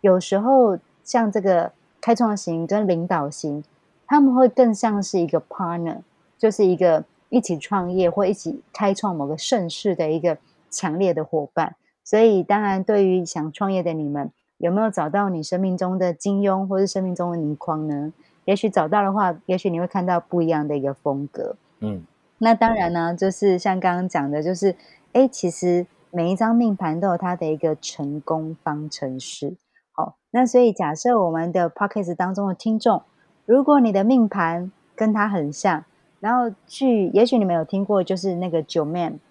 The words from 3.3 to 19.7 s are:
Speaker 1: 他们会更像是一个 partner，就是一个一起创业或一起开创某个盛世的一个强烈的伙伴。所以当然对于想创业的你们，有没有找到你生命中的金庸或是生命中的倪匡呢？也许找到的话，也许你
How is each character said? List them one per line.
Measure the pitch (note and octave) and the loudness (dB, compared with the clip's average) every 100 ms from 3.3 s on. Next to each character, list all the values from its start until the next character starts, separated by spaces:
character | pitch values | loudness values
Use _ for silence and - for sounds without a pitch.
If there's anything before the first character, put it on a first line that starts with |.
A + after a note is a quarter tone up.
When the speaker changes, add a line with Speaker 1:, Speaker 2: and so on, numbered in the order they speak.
| - D3+ D3 D3 _ _ _ - | -6 -8 -8 -12 _ _ _ 0
Speaker 1:
他 | D4 | 4
们 | C4+ B3+ | 6 6
会 | B3+ | 4
更 | B3 A#3+ G#3 | 6 2 2
像 | A3+ G#3 | -2 -2
是 | F#3+ F#3+ | -2 -2
一 | E3+ | 0
个 | E3 | -2
partner， | - - F3 E3+ E3 E3+ - _ _ _ | -4 -8 -6 -4 -6 -8 -16 _ _ _
就 | A3 | 0
是 | G#3+ F#3+ | 4 2
一 | F3+ | 4
个 | F3+ D#3 - _ _ | 4 2 -2 _ _
一 | A#3+ | -2
起 | A3+ E3 | 0 -6
创 | - G3+ F3 | -4 -4 -2
业 | F#3 F3 | 0 0
或 | F3 | 2
一 | F#3+ | -2
起 | G3+ D#3+ D3 _ | -2 -6 -10 _
开 | - G3+ | -2 -2
创 | F#3+ G#3 E3+ | 0 -4 -4
某 | C#3 | -6
个 | D#3 | -6
盛 | - A#3+ E3+ | -2 -2 -2
世 | - G#3 E3+ | -4 -4 -2
的 | D#3+ | -2
一 | D#3+ | 0
个 | E3 D3+ _ _ _ | 0 -2 _ _ _
强 | - F3+ D#3+ | -6 -4 0
烈 | F#3+ | 0
的 | E3 | 0
伙 | D#3 D#3+ C#3+ | -2 -4 -4
伴。 | - D#3+ - _ _ | -4 -4 -8 _ _
所 | - G#3+ | 0 4
以 | A3+ G3 | 6 4
当 | E3+ G3+ | 2 0
然 | G#3 F#3+ | 0 -2
对 | F#3 G#3 F#3+ | 0 2 4
于 | F#3 E3+ | 2 -2
想 | E3 D#3 | -6 -8
创 | - G3 | -4 -2
业 | F#3+ | -2
的 | E3+ | -2
你 | D#3+ D3 | -4 -4
们， | D3 C#3+ _ _ _ | -4 -6 _ _ _
有 | E3+ | -2
没 | F#3+ | 0
有 | A3 | 0
找 | G3 D3+ | -2 -2
到 | G3 G3+ | 0 0
你 | F3 | -4
生 | D3+ F3+ | -4 -2
命 | F#3+ F3+ | -2 -2
中 | F#3 F#3 | -2 0
的 | F3+ | -2
金 | E3+ G3+ G3 | -2 -2 0
庸 | G3+ F#3+ F#3+ | 0 0 -2
或 | F#3+ | 0
是 | G3 | 0
生 | G3 | -2
命 | F#3 F3+ | -4 -4
中 | F3 | -4
的 | E3+ | -4
倪 | D3+ D3 | -4 -6
匡 | - D#3 D#3 | -6 -4 -4
呢？ | C#3+ D3+ - _ _ - | -6 -6 -10 _ _ -2
也 | G3 | 0
许 | A3 | 0
找 | F#3 D#3 | 0 0
到 | G#3 | 0
的 | G3 | 0
话， | G3 F#3+ D#3+ - | 0 -2 -4 -4
也 | F#3 | -2
许 | |
你 | G3 | -2